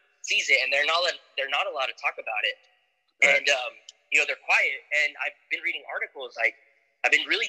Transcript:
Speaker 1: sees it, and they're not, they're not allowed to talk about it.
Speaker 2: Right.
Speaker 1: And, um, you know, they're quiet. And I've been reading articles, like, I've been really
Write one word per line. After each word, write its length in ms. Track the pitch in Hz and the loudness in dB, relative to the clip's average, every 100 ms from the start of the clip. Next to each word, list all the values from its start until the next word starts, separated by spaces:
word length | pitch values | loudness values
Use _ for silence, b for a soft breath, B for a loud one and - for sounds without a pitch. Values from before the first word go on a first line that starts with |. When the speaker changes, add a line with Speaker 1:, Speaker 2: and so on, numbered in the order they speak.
| _ _ | _ _
Speaker 1:
sees 300 | - 196 - | -4 -2 2
it, 80 | 135 127 | 2 2
and 80 | |
they're 100 | 139 | 2
not, 160 | 147 170 175 - _ - | 2 2 0 -4 _ -8
they're 120 | 135 | -4
not 120 | 143 | -2
allowed 240 | 190 156 131 | -2 -2 -4
to 80 | 110 | -2
talk 240 | 143 - | -4 -4
about 240 | - 107 | -8 -4
it. 120 | 110 - _ _ _ _ _ _ | -4 -4 _ _ _ _ _ _
Speaker 2:
Right. 160 | 139 139 | 4 4
Speaker 1:
And, 60 | 135 | 4
um, 240 | 139 123 - - - _ | 0 0 -8 -20 -20 _
you 80 | 151 | 0
know, 80 | 143 | 0
they're 140 | 135 | -4
quiet. 400 | - 202 185 135 - 147 147 | 0 2 2 -4 -4 -2 -2
And 100 | 139 | -2
I've 120 | 147 - _ | -8 -10 _
been 160 | 165 | -6
reading 200 | 170 160 - | -4 -8 -8
articles, 480 | 170 220 151 123 - | -10 -10 -10 -12 -2
like, 240 | 113 - _ _ _ _ 123 | -2 -2 _ _ _ _ 2
I've 40 | |
been 120 | 151 | 4
really 240 | - 180 | 4 0